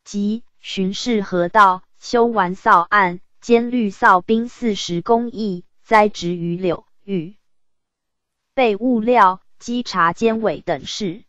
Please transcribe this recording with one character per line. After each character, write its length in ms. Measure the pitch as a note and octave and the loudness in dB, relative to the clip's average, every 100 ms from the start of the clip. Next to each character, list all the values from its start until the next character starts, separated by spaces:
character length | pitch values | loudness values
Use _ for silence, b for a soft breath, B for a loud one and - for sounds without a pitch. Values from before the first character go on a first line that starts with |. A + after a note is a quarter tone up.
及 380 | - G3+ G3+ A3 - _ | -12 -6 -4 -4 -10 _
巡 340 | - - F#3+ | -12 -6 -6
视 300 | G3+ B3 A3+ | -4 -2 -2
河 260 | G3 F#3 F3 | -2 -2 0
道， 360 | A3 G3+ F#3 - _ | 4 4 4 -8 _
修 260 | - A#3+ | -4 0
完 300 | A#3 A3 F3+ | 2 0 -2
扫 260 | F#3+ A3+ F#3+ | -2 4 4
岸， 400 | E3+ G#3 F#3+ F3+ - _ | 4 2 0 -2 -14 _
兼 300 | - A#3 A#3+ | 0 0 2
律 200 | B3 G#3+ | -2 -4
扫 300 | F#3+ A#3 F#3 | 2 4 4
兵 280 | - A3+ A#3+ | 4 -2 -2
四 260 | - A#3 | -6 -4
十 280 | G3 - F3 | -4 -4 -6
公 280 | E3+ A#3 A#3+ | 0 0 0
役， 340 | F#3+ G#3+ F3+ - _ | -6 -6 -8 -12 _
栽 260 | _ A3 G#3+ | _ 4 4
植 260 | G#3 F3 | 0 -6
于 220 | F3 E3+ F3 | -4 -4 -4
柳、 300 | F#3 D#3 - _ | -2 -4 -8 _
玉、 320 | - G3 D#3+ G#3 _ _ _ _ _ _ _ _ _ _ _ | -6 -6 -6 -14 _ _ _ _ _ _ _ _ _ _ _
备 240 | - B3 G3 | -2 0 0
物 240 | B3 A#3+ | -2 -2
料、 400 | A3 B3 G3 F#3+ _ - | 2 4 4 2 _ -20
稽 240 | - A#3+ | -8 -8
查 300 | A#3+ F#3 E3+ | -6 -2 0
监 280 | F3 A3+ A3 | 0 -2 0
委 200 | G#3+ D3 | -4 -4
等 240 | - D3+ | -6 -6
事。 400 | - - G3+ F#3+ | -6 -8 -8 -8